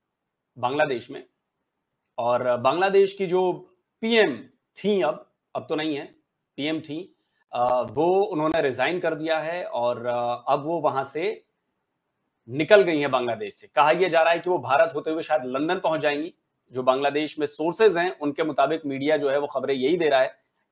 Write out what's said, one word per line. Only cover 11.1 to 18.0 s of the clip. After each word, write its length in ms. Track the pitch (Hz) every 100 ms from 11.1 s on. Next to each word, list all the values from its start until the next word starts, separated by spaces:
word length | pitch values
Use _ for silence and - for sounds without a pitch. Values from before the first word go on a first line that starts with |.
| 151 185 220 _ _ _ _ _ _ _ _ _ _ -
निकल 340 | 135 160 208
गई 180 | 175 156
हैं 100 | 143
बांग्लादेश 440 | 127 120 110 104
से। 120 | - 104
कहा 240 | 151 147
यह 180 | 170 185
जा 140 | 160
रहा 100 | 165
है 60 | 170
कि 120 | 175
वो 80 | 175
भारत 340 | 123 139 165
होते 160 | 143 160
हुए 120 | 156
शायद 200 | 151 151
लंदन 300 | 127 131 156
पहुंच 260 | 185 180 160
जाएंगी। 340 | 147 147 165 - _ _ _
जो 100 | 123
बांग्लादेश 560 | 127 135 143 143 151 -
में 80 | 147
sources 500 | - 160 170 220
हैं, 220 | 170